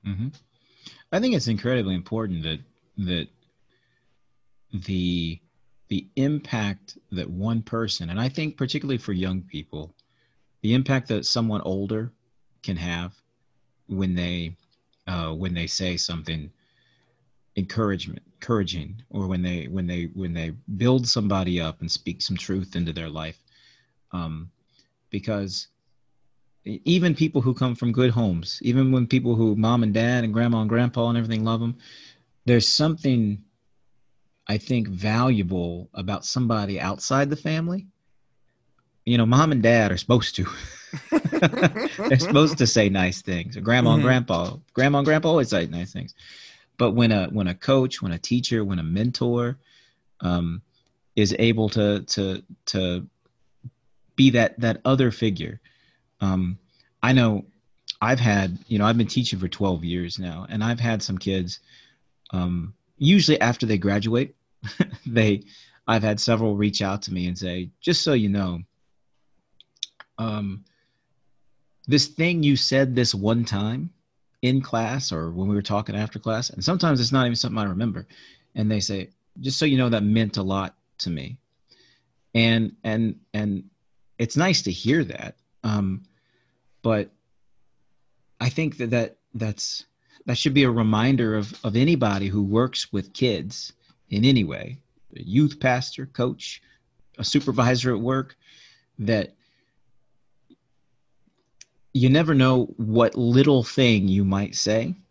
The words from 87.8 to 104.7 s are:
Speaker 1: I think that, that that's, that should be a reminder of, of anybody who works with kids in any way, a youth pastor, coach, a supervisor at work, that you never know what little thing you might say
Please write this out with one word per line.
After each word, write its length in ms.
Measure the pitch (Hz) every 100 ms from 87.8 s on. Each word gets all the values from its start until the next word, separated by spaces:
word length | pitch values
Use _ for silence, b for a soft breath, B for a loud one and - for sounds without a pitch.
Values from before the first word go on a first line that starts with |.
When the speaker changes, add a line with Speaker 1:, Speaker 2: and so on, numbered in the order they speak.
| _ _ _ _ _ _
Speaker 1:
I 100 | 120
think 280 | 143 160 -
that, 140 | 120
that 260 | 120 113 - _
that's, 520 | 120 110 101 - - - _ b b -
that 100 | 120
should 160 | 156
be 100 | 139
a 80 | 131
reminder 640 | 117 110 107 120 135 117 107
of, 180 | 104 - 113
of 100 | 107
anybody 520 | 143 160 117 98 98
who 160 | 101
works 500 | 98 107 131 - -
with 200 | 101 92
kids 600 | - 127 98 82 - - _ b b _
in 120 | 104
any 200 | 123 131
way, 340 | 92 - - 135 _ _ - -
a 80 |
youth 360 | - 113 151 143
pastor, 460 | 131 123 127 - 131
coach, 560 | - 123 - - - b b _ _ _ -
a 60 |
supervisor 720 | - 147 139 113 120 127 127 110
at 40 |
work, 380 | 117 131 135 - b b b b b -
that 340 | 104 110 - _ _ _ _ _ _ _ _ _ _ _ _ _ _ _ _ _ _ _ _ _ _ _ - _ _
you 160 | 135 127
never 240 | 143 165
know 320 | 143 131 127 120 -
what 380 | 110 110 117 -
little 480 | 120 123 139 135
thing 440 | 117 - 123 110 95
you 160 | 95
might 320 | 98 98 101 -
say 400 | -